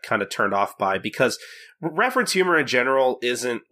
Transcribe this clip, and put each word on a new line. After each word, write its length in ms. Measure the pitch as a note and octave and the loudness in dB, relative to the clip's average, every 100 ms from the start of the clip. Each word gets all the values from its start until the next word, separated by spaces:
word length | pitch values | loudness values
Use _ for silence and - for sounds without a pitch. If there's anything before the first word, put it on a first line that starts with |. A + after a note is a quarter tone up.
kinda 220 | - A2 G2+ | -2 -2 -2
turned 280 | - G2+ | -2 0
off 240 | G2 G2+ - | 2 0 0
by, 180 | G2 F#2+ | -2 0
because 400 | G#2 - B2+ - - - - - | -4 0 0 0 -12 -20 -20 -10
re-, 100 | E3+ | -6
reference 400 | D#3+ B3 B3+ G#3+ | -2 0 0 0
humor 240 | F#3+ F#3 E3 | 0 2 2
in 120 | B2+ | 2
general 500 | B2+ B2+ C3+ C3 A#2+ | 2 2 4 2 2
isn't, 420 | A#2+ B2 B2 A#2 - | -2 -2 -2 -4 -6